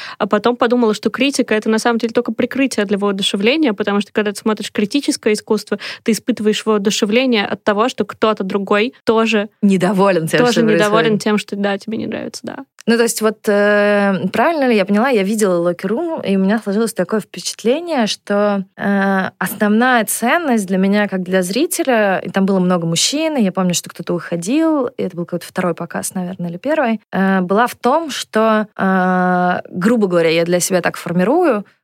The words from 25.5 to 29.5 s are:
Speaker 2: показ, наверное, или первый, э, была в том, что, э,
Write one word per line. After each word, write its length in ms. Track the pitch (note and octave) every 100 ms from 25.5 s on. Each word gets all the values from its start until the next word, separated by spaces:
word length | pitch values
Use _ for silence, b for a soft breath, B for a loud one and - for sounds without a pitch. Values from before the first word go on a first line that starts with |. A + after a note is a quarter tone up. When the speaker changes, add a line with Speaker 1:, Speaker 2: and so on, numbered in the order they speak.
| - F#3
Speaker 2:
показ, 400 | E3 E3+ G3 F#3+
наверное, 360 | F#3+ F3+ F#3+ F3
или 60 | E3+
первый, 440 | C4 D#4+ B3+ A3 -
э, 300 | F#3 F#3+ F#3+
была 240 | F3 G3 B3
в 80 | -
том, 360 | A#3+ D4 E4
что, 560 | - - G#3+ A3 G#3+ G#3+ -
э, 840 | F#3+ F#3+ F#3 F#3 F3+ F3+ F3+